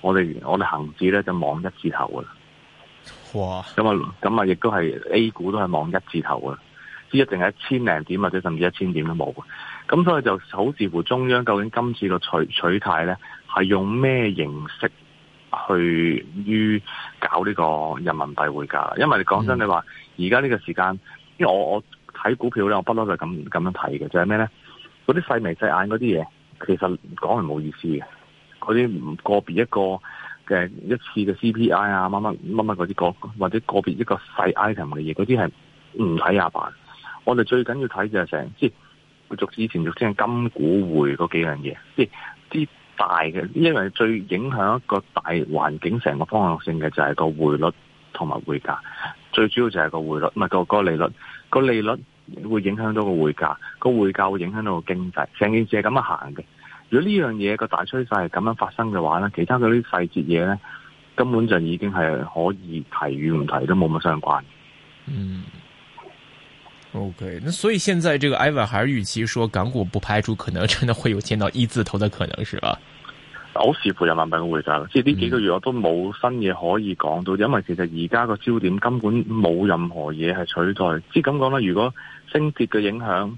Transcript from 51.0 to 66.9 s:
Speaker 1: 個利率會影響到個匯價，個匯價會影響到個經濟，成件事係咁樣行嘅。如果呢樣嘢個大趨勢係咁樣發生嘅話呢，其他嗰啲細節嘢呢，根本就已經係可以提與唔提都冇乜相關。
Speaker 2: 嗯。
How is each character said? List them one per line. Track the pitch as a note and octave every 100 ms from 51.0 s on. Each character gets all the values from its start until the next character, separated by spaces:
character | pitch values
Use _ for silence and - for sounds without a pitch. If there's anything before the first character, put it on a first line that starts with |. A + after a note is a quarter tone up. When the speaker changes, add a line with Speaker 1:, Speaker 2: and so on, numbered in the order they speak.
| E2+ - - - -
Speaker 1:
個 | C3+
利 | C3+ A2+
率 | G#2+ C3 - _ - - G#2+
會 | A2
影 | G2 G#2
響 | A2
到 | G#2+ G#2
個 |
匯 | E2+ D#2
價， | D2+ D#2 D2 - -
個 | B2+
匯 | A#2+ G2
價 | F#2+ G2
會 | G2
影 | F2
響 | G#2+
到 | G#2+ F2
個 | E2
經 | F#2 F#2
濟， | D#2 D2 -
成 | G#2
件 | A2+ A2
事 | G#2+
係 |
咁 | G#2
樣 | C3
行 | - E2 C#2 D2
嘅。 | - _ - - _
如 | B2
果 | F#3
呢 | G3+
樣 | C#3
嘢 | A2 G2+ G#2+
個 | A2+
大 | - F#2+
趨 | C3
勢 | A#2+
係 | G#2 E2+
咁 | F2+
樣 | G#2+ A2+
發 | G2
生 | - A2+
嘅 | G2
話 | D#2+ E2+
呢， | G2+ E2+
其 | F2
他 | B2+
嗰 | A#2
啲 | A#2
細 | A2+ F#2 F2
節 | F#2+
嘢 | D2 E2+ F2+
呢， | G2+ - - - - - -
根 | B2+
本 | A#2 A2+
就 | F#2
已 | E2 E2+
經 | G#2
係 | F#2+ D#2+ C2+
可 | D#2 E2 E2+ G2
以 | F2+ E2
提 | C#2 - D2 C#2
與 | D#2
唔 | D#2+ C#2+
提 | C2+ C2
都 | F#2+
冇 | E2
乜 | D#2+
相 | E2+ D2+
關。 | D2 C#2+ C2+ - - - - - -
Speaker 2:
嗯。 | C#3 F#2+ F#2 - - - - - - - - - - - - - - -